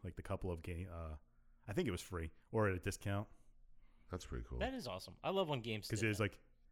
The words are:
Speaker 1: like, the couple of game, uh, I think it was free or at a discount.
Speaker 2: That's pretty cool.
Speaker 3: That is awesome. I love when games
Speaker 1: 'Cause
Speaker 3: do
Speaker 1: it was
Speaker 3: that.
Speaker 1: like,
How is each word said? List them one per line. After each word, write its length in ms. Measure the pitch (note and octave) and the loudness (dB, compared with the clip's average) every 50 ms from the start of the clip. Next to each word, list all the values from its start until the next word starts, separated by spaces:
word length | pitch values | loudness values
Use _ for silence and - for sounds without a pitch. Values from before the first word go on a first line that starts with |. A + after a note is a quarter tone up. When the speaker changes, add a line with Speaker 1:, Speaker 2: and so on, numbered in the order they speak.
| - | -6
Speaker 1:
like, 140 | F#2 - | -8 -8
the 40 | - | -6
couple 300 | - - G2 F#2 - F#2 | -4 -2 -2 0 0 0
of 100 | F2 D#2+ | 0 0
game, 280 | - F2+ F2 E2 F#2 F2 E2+ | -2 -4 -4 -4 -4 -6 -6
uh, 220 | E2 E2 D#2 D#2 D2 - - - - - - - - - | -6 -6 -6 -6 -8 -10 -16 -20 -20 -20 -20 -20 -14 -6
I 60 | - | -2
think 160 | G2 - F3+ | 2 2 2
it 40 | A#2 | 2
was 100 | F2 F2+ | 2 0
free 300 | - - F#2+ E2+ E2 D#2+ - - - - | -2 -2 -2 -2 -2 -4 -6 -10 -8 0
or 160 | - A2 G#2+ | 4 6 6
at 80 | G2 F#2 | 6 4
a 40 | F2 | 2
discount. 460 | - G2+ - - - G#2 G2+ G2+ A2 - - - - - - - - - - - - - - - - - | 0 -2 -2 -2 0 0 0 0 -2 -4 -10 -20 -20 -20 -20 -20 -20 -20 -20 -20 -20 -20 -20 -20 -10 -6
Speaker 2:
That's 140 | F#2 F2+ - | -6 -6 -4
pretty 180 | - - B1 A#1 - | -4 -4 -4 -4 -4
cool. 80 | - | -2
Speaker 3:
That 160 | A#2+ G#3 C4 C4+ | 0 0 0 0
is 140 | B3 D#3+ | -2 -4
awesome. 280 | A#2+ F#2 F#2 - F2+ F2 - - | -4 -4 -6 -6 -10 -10 -4 -2
I 60 | D3+ | 2
love 200 | F#3+ F#3+ F#3+ D3+ | 4 4 4 4
when 120 | C#3+ B2 | 2 0
games 260 | A2 A#2 A2 G#2 - | 2 0 -2 -2 0
Speaker 1:
'Cause 120 | - A2+ G#2+ | 0 0 4
Speaker 3:
do 80 | A2+ | 4
Speaker 1:
it 20 | A2 | 4
was 80 | G#2+ | 4
Speaker 3:
that. 60 | G#2+ G#2+ | 4 2
Speaker 1:
like, 160 | G2+ - - - - - - - - | 2 0 -4 -20 -20 -20 -20 -20 -20